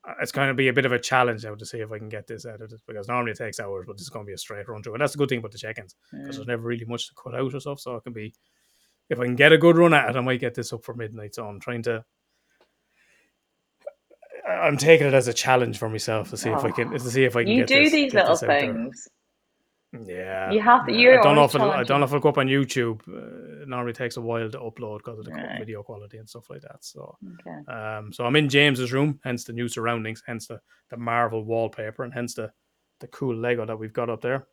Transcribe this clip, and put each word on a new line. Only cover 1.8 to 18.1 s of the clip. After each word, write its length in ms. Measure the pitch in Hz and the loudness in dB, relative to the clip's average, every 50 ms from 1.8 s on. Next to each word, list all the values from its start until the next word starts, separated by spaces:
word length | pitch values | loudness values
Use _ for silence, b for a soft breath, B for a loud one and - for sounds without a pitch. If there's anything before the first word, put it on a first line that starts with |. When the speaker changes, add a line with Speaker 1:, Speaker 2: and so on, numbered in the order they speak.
Speaker 1:
if 120 | 107 107 | -10 -10
I 60 | 110 104 | -10 -12
can 100 | 110 107 | -12 -12
get 180 | 110 104 98 | -12 -14 -12
this 200 | - 113 104 - | -14 -16 -14 -14
edited, 340 | 120 107 104 110 110 113 110 _ | -16 -16 -16 -18 -18 -20 -20 _
because 200 | - 110 104 98 107 | -14 -14 -12 -8 -4
normally 240 | 123 123 120 117 | -4 -2 -2 -4
it 60 | 104 - | -6 -6
takes 220 | 120 107 95 - | -8 -8 -8 -8
hours, 240 | 110 98 98 95 98 | -8 -8 -8 -8 -10
but 100 | 101 98 | -12 -16
this 60 | 101 | -16
is 60 | 90 - | -16 -14
gonna 160 | - 113 104 | -14 -14 -12
be 80 | 101 | -12
a 60 | 95 87 | -12 -12
straight 300 | - - 110 101 98 - | -12 -12 -12 -14 -12 -12
run 140 | 110 107 | -14 -12
through. 120 | 101 117 107 | -12 -10 -4
And 80 | 117 | -2
that's 100 | 147 147 | -2 -2
the 60 | - 147 | 0 -2
good 100 | 143 139 | -2 0
thing 120 | 135 117 | 0 -4
about 120 | 110 107 | -6 -10
the 60 | - 104 | -14 -12
check-ins, 360 | - 110 110 - 104 - _ _ _ _ | -12 -12 -12 -12 -16 -18 _ _ _ _
'cause 100 | - - | -18 -16
Speaker 2:
Mm. 40 | - - - | -14 -12 -12
Speaker 1:
there's 120 | - 107 | -12 -8
never 160 | 120 120 113 | -8 -8 -6
really 220 | 117 117 120 117 113 | -4 -6 -6 -6 -6
much 240 | 113 120 120 - - | -8 -8 -8 -8 -10
to 60 | _ | _
cut 200 | - - 127 120 | -18 -16 -10 -6
out 180 | 127 135 127 135 | -6 -6 -6 -6
or 60 | 135 | -8
stuff. 180 | - 147 143 139 | -10 -10 -12 -10
So 160 | - 127 123 | -10 -12 -12
it 80 | 113 _ | -12 _
can 80 | 127 | -14
be, 200 | 120 113 107 110 _ _ _ _ _ _ _ _ _ _ _ _ _ _ _ _ | -12 -12 -12 -14 _ _ _ _ _ _ _ _ _ _ _ _ _ _ _ _
if 80 | 131 120 | -4 -2
I 40 | 123 | 0
can 120 | 123 123 | -2 4
get 160 | 120 143 156 | 6 8 10
a 60 | 160 151 | 10 10
good 180 | 156 170 165 | 10 8 10
run 180 | 165 170 170 160 | 10 8 8 8
at 160 | 147 127 127 | 6 4 4
it, 60 | 123 | 0
I 40 | 131 | 0
might 200 | 123 131 127 127 | 0 0 -2 0
get 140 | 135 120 120 | -2 -4 -4
this 180 | - 117 - | -6 -8 -8
up 120 | 120 113 - | -10 -12 -12
for 100 | - 117 | -12 -10
midnight. 400 | 123 113 107 110 113 104 104 - | -10 -10 -10 -10 -14 -14 -14 -12
So 120 | - 113 | -12 -12
I'm 140 | 104 104 95 | -12 -12 -12
trying 220 | - - 120 117 | -10 -8 -6 -4
to, 220 | 113 120 117 - 113 _ _ _ _ _ _ _ _ _ _ _ _ _ _ _ _ _ _ _ _ _ _ _ _ _ _ _ _ _ _ _ _ _ _ _ _ - _ _ _ _ _ _ - _ - - - | -2 -2 -4 -4 -6 _ _ _ _ _ _ _ _ _ _ _ _ _ _ _ _ _ _ _ _ _ _ _ _ _ _ _ _ _ _ _ _ _ _ _ _ -20 _ _ _ _ _ _ -20 _ -18 -12 -6
I, 60 | - | -6
I'm 240 | - - 175 156 147 | -2 0 0 0 0
taking 300 | 135 139 160 165 160 147 | 2 8 8 8 8 8
it 80 | 139 131 | 4 4
as 140 | 135 120 123 | 4 4 2
a 60 | 113 | -2
challenge 440 | - - 131 131 127 123 117 110 - | -2 2 4 4 4 4 0 -2 -4
for 100 | 117 110 | -6 -6
myself 420 | 110 110 - - 113 107 101 - | -4 -4 -2 -2 -2 -2 -2 -6
to 60 | - | -10
see 140 | 107 - 117 | -6 -4 -2
if 140 | 110 143 135 | -2 0 0
I 60 | 113 | -2
can, 180 | 95 - - 117 | -2 -2 -4 -4
Speaker 2:
Oh. 40 | 113 139 | -4 -6
Speaker 1:
to 20 | 120 123 | -4 -2
see 140 | 113 135 135 | 2 4 4
if 120 | 123 110 | 4 4
I 60 | 120 117 | 2 2
can 80 | 190 | 4
Speaker 2:
You 60 | 220 254 240 | 2 2 4
Speaker 1:
get 40 | - | 4
Speaker 2:
do 140 | 269 277 294 | 4 6 6
Speaker 1:
this, 80 | 302 | 6
Speaker 2:
these 200 | 311 302 285 262 | 6 4 2 4